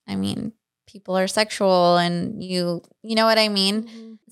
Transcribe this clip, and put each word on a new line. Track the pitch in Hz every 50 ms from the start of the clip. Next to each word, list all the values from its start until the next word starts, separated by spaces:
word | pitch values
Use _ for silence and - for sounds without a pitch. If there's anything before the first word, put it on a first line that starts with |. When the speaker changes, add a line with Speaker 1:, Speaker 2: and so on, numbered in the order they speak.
| _ -
Speaker 1:
I | -
mean, | - - 202 - - - 220 220 _ _ _ _ _ _ _
people | - 202 - - 185
are | 190 185 190
sexual | - 214 214 214 - - 202 190 185 180 175 175 175 175
and | 175 175 175 175 175 - 208 - -
you, | 185 180 180 175 175 175 165 - _ _ _ -
you | 220 226
know | 220 220
what | 226 220 220
I | 220 214
mean? | 208 196 190 190 202 220 220
Speaker 2:
Mm-hmm. | 233 226 226 226 226 226 214 _ -